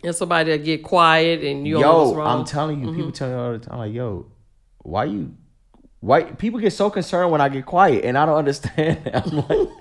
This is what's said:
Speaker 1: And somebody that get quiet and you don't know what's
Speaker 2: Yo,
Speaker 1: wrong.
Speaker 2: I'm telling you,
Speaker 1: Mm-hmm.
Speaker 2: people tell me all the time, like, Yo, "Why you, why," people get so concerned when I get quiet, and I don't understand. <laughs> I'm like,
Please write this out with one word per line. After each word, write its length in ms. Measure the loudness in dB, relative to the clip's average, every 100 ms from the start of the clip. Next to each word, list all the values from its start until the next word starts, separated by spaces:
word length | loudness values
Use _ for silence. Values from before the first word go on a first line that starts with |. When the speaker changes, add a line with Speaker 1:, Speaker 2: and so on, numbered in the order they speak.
Speaker 1:
And 140 | -8 -6
somebody 340 | -2 0 0
that 140 | -2
get 180 | -2 -4
quiet 600 | 0 4 6 4 2 0
and 200 | -4 -4
you 100 | -2
don't 80 | 2
know 160 | 6 6 6
what's 40 |
Speaker 2:
Yo, 60 | 2
Speaker 1:
wrong. 240 | 0 -2
Speaker 2:
I'm 40 |
telling 360 | -2 -4 -4 -4
you, 80 | -6
Speaker 1:
Mm-hmm. 80 | -6
Speaker 2:
people 160 | -8
tell 160 | -6 -6
me 60 | -6
all 160 | -6
the 60 | -8
time, 180 | -10 -10
like, 140 | -8
Yo, 340 | -6 -8 -8 -12 _ _ _ _ _
"Why 200 | -8 -4 -4
you, 280 | -4 -8 -14 _ _ _ _ _ -6
why," 220 | 2 2
people 380 | 2 -4 -4 0
get 120 | -2
so 160 | 0 0
concerned 400 | -2 -2 0 2
when 80 | 2
I 80 | 2
get 180 | 0 -2
quiet, 380 | 4 4 4
and 120 | 2 2
I 80 | 2
don't 100 | 2
understand. 720 | 0 -2 -4 -2 0 -2 -2
<laughs> 40 |
I'm 220 | -4 -2 -2 0
like, 200 | 0 0 -6